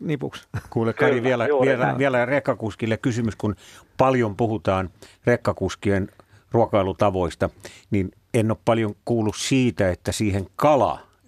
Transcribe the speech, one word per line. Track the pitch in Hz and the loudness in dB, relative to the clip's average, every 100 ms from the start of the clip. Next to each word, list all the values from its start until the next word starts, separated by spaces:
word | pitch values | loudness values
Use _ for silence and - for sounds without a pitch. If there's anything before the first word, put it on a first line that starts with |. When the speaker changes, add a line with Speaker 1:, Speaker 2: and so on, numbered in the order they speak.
Speaker 1:
nipuksi. | 185 143 135 - - - - | -6 -4 -6 -10 -12 -12 -6
Speaker 2:
Kuule, | 120 113 | -2 -2
Kari, | - 127 | 0 0
Speaker 3:
Kyllä, | 123 | 2
Speaker 2:
vielä, | 123 123 113 | 0 0 0
Speaker 3:
juuri | 143 135 | 2 2
Speaker 2:
vielä, | 123 | 2
Speaker 3:
näin. | 127 131 | 0 0
Speaker 2:
vielä | 139 123 120 | 0 0 0
rekkakuskille | 143 135 110 110 - 113 110 | 0 -2 -4 -4 -4 -4 -2
kysymys, | 135 113 113 - | -2 -2 -4 -2
kun | 107 95 - - _ - | -4 -4 -10 -20 _ 0
paljon | 131 127 113 92 | 2 4 0 0
puhutaan | 113 110 104 95 92 - - _ - | -2 -2 0 0 -2 -10 -20 _ 0
rekkakuskien | 120 - 95 95 - 101 98 98 _ _ - _ | 0 0 -2 -4 -4 -2 -2 -2 _ _ -20 _
ruokailutavoista, | 123 110 107 95 90 104 92 85 - 92 - - - - | 0 2 2 0 0 0 0 -2 -2 -6 -6 -20 -18 -4
niin | 104 90 - _ | -2 -2 -6 _
en | 120 110 | -2 0
ole | 110 | -2
paljon | - 113 107 - | 0 0 0 -4
kuullut | - 117 107 - | -4 -2 -2 -4
siitä, | - 135 123 - 95 | -2 2 2 2 -2
että | 87 - | -2 -6
siihen | - 107 98 90 - | -2 -2 -2 -6 0
kala | 147 143 95 69 - _ | 2 4 2 -2 -12 _